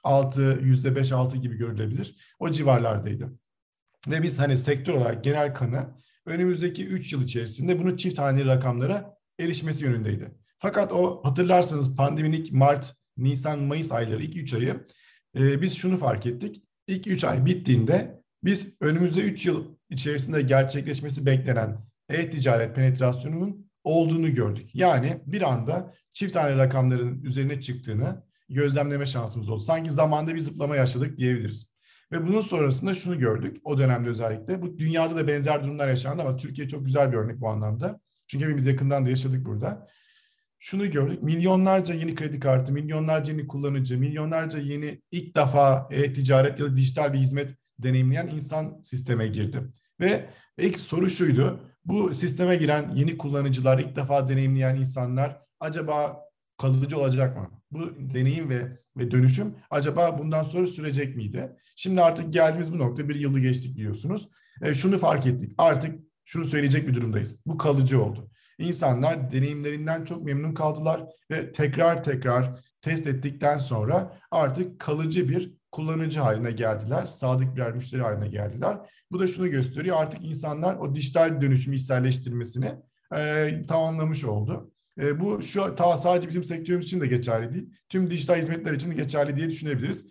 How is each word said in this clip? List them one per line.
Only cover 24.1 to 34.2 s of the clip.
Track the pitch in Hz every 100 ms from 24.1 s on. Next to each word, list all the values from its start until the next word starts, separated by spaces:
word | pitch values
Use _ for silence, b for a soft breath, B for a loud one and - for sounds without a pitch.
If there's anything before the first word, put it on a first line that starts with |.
| 165 160
gördük. | 127 107 104 - -
Yani | 185 143 123 131 -
bir | 202
anda | 170 120 113 170 185 B B
çift | - 196
tane | 175 147 135
rakamların | 131 135 127 123 123 127
üzerine | 135 127 135 143
çıktığını | - 123 - 107 147 190 - _ -
gözlemleme | 131 143 139 143 143 139
şansımız | 131 113 117 104
oldu. | 110
Sanki | 104 165 160
zamanda | 147 156 151 160 165
bir |
zıplama | 147 - 147 147
yaşadık | 127 123 135 -
diyebiliriz. | 127 123 104 104 - _ b b b
Ve | 165 165
bunun | 208
sonrasında | 208 175 143 131 180
şunu | 185 175 170
gördük. | 123 107 - -
O | - 139
dönemde | 131 123 120
özellikle. | 117